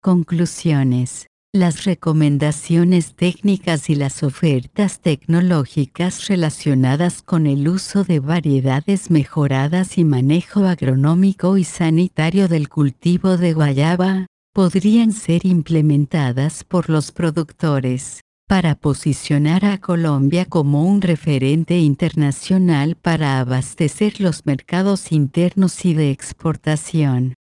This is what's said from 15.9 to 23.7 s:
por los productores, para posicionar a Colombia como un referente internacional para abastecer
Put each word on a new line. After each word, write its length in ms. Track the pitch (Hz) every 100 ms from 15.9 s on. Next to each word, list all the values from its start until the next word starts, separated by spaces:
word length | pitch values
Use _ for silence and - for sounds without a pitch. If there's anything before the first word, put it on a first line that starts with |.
| 147 143 170 135 123 143 -
por 260 | - 180 165
los 220 | 156 147
productores, 1120 | - 170 156 156 - 165 139 127 127 - - _ _ _
para 260 | 190 170
posicionar 880 | 143 151 135 - 131 - 143 151 175
a 140 | 202 196
Colombia 680 | - 170 165 139 135 170 185
como 380 | 175 143 143
un 180 | 170 202
referente 760 | 185 160 156 139 135 156 160 175
internacional 1160 | 156 139 165 - 143 135 - 190 180 151 143 170
para 440 | - 165 151 135
abastecer 800 | 127 127 131